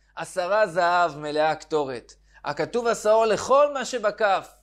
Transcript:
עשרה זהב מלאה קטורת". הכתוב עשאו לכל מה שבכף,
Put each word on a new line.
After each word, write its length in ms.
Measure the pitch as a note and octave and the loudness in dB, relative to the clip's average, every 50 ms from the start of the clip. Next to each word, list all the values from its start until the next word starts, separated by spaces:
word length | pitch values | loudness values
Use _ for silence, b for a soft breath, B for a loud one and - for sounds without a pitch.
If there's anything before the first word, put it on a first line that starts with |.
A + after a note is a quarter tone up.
| _ _ _ | _ _ _
עשרה 500 | - E3 - - F#3 F3+ F3 G3+ A3 G#3+ | -12 -12 -8 -6 -6 -2 0 2 2 2
זהב 500 | F#3 D#3+ F3+ F3 F3 F3+ F3+ F3 D#3+ C#3+ | 2 2 0 2 2 4 2 2 2 -2
מלאה 380 | D3+ D3+ D3+ D3 D3+ D#3 D#3 D3+ | -6 -8 -6 -2 0 0 0 0
קטורת". 580 | D3+ - - D#3 D3+ C#3+ C3 B2+ A2+ - - - b b b b b b | -2 -6 -4 -2 -2 -2 -2 -6 -10 -12 -16 -20 b b b b b b
הכתוב 420 | - F#3+ - D#3 - - A#3+ A#3 | -10 -4 -4 -6 -4 -4 -4 -2
עשאו 380 | A#3 G#3+ - - G#3+ A3 A3+ A3+ | 0 -2 0 2 2 4 4 4
לכל 500 | A3 G3+ - - - B3+ C#4 D4 D4 C#4+ | 2 0 -2 0 2 4 4 4 2 0
מה 100 | C4+ A#3 | -6 -8
שבכף, 680 | - C4 A#3 G3+ G#3 G3+ - A3 G3+ F#3+ E3 - - - _ | -6 -8 -4 -4 -4 -2 0 0 0 0 0 -2 -8 -20 _